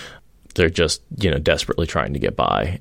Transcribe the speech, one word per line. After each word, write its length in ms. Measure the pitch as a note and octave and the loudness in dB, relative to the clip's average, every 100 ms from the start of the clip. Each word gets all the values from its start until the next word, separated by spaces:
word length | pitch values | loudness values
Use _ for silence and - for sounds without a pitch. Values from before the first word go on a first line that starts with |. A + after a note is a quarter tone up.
| - - - _ - - | -18 -20 -20 _ -6 0
they're 140 | E2 | 2
just, 320 | E2+ D#2+ - - C#3+ | 2 0 -2 -8 -2
you 140 | F#2 | 0
know, 60 | C#2+ | 2
desperately 500 | D#2 D2 - - E2+ | 2 2 0 -2 0
trying 240 | - B1+ | -2 -2
to 60 | C#2 | -2
get 160 | - - | -2 0
by, 420 | G1+ G1+ C2+ F2+ | 0 0 -2 -2